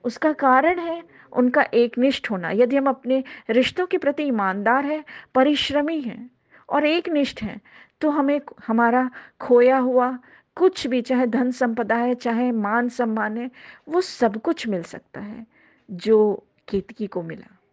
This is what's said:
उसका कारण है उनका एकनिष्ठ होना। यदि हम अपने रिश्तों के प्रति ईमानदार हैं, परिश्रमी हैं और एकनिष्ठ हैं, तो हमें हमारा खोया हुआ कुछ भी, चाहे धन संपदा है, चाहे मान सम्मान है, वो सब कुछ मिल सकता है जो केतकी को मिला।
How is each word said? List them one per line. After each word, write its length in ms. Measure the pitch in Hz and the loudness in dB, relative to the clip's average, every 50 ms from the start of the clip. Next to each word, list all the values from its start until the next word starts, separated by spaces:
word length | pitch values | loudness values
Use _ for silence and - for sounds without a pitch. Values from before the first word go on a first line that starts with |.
| _ | _
उसका 280 | 247 220 - - 311 | -8 -6 -2 -2 -2
कारण 460 | 302 - 285 262 254 262 277 330 359 349 | -2 2 2 4 4 6 4 2 0 0
है 240 | 339 339 330 339 339 _ _ - - _ | -4 -6 -6 -8 -10 _ _ -20 -20 _
उनका 300 | - - 247 254 247 302 269 - - | -2 0 2 4 4 2 2 2 2
एकनिष्ठ 560 | 233 240 233 233 240 247 277 262 - - - | 2 2 2 0 0 0 0 0 -2 -4 -6
होना। 200 | 226 185 175 160 | -6 -4 -4 -4
यदि 260 | 170 202 247 233 262 | 0 0 2 2 2
हम 120 | 277 269 277 | 0 0 0
अपने 340 | 262 269 _ 240 262 269 262 - - - _ - | -2 -2 _ -2 -2 -2 -2 -6 -14 -20 _ 0
रिश्तों 360 | 220 240 254 - - - 359 | 2 2 2 2 0 -4 -4
के 120 | 359 - 370 | -2 -2 -2
प्रति 240 | - 277 285 - | 0 -2 -2 -2
ईमानदार 640 | 302 285 247 220 196 190 185 202 202 214 240 269 277 | -2 -2 -2 0 0 -2 -2 0 0 2 2 2 0
हैं, 180 | 285 302 311 294 - - - - _ _ | -2 -4 -6 -8 -14 -20 -20 -20 _ _
परिश्रमी 680 | 254 269 294 294 269 - - 269 294 294 302 330 311 | 4 4 4 4 0 -2 -2 -2 -2 -2 0 -4 -4
हैं 300 | 269 226 - - 226 247 _ _ _ _ _ - _ - | -6 -8 -10 -12 -16 -18 _ _ _ _ _ -20 _ -4
और 160 | - 285 294 | -2 0 2
एकनिष्ठ 580 | 294 320 349 330 349 330 294 285 - - - | 2 2 0 0 0 0 0 0 -2 -4 -10
हैं, 180 | - 202 - 208 _ _ - - - _ _ _ | -10 -10 -10 -12 _ _ -20 -20 -20 _ _ _
तो 100 | - 302 | -2 0
हमें 300 | 294 302 277 277 285 294 285 - - - - | 0 2 2 0 0 -2 -4 -8 -20 -16 -6
हमारा 440 | - 220 226 233 233 240 254 254 254 - - - - _ _ | -2 0 2 2 4 4 2 0 -2 -6 -12 -20 -20 _ _
खोया 380 | - - 247 240 240 254 262 269 | 0 4 6 6 8 6 4 4
हुआ 400 | 254 254 254 254 247 254 262 247 _ _ - _ _ _ _ | 2 2 2 2 2 0 -2 -8 _ _ -20 _ _ _ _
कुछ 300 | - 339 370 370 - - | 2 2 2 2 0 -6
भी, 140 | 262 247 254 | -2 -2 -2
चाहे 240 | 233 - 262 247 254 | 0 0 0 0 0
धन 240 | 240 214 240 247 254 | 0 0 0 0 0
संपदा 460 | 247 - 254 240 226 240 233 202 226 | 0 -2 -2 -2 -2 -4 -2 -2 0
है, 180 | 233 240 247 247 | 0 0 0 -2
चाहे 360 | 247 - 247 226 226 247 247 | -2 -2 -4 -2 0 0 0
मान 360 | 240 226 208 202 214 233 240 247 | 0 -2 -2 0 0 0 -2 -2
सम्मान 480 | 240 - 240 226 220 220 208 214 214 | -2 -4 -4 -2 -2 -4 -4 -4 -6
है, 140 | 226 240 254 _ - - - - - _ - | -8 -10 -10 _ -16 -20 -20 -20 -20 _ -2
वो 120 | 302 359 | -2 -2
सब 400 | 370 - - - 254 226 196 220 | -2 -2 -2 0 0 0 0 -2
कुछ 240 | - 339 320 330 - 233 | -4 -4 -4 -2 -4 -4
मिल 140 | 202 175 | -4 -4
सकता 380 | 165 - - - _ _ _ - | -6 -8 -14 -18 _ _ _ -14
है 260 | 208 202 208 - 226 _ _ _ _ _ _ _ _ - | -14 -14 -14 -16 -18 _ _ _ _ _ _ _ _ -16
जो 560 | 196 175 - 208 220 214 214 214 196 - _ _ _ _ _ - | -16 -8 0 4 4 4 6 4 0 -4 _ _ _ _ _ -6
केतकी 380 | - 196 185 - 220 _ 220 | -6 -6 -6 -6 -12 _ -10
को 160 | 196 - 180 | -8 -8 -10
मिला। 340 | 170 165 - - - _ _ _ _ _ | -10 -10 -14 -16 -18 _ _ _ _ _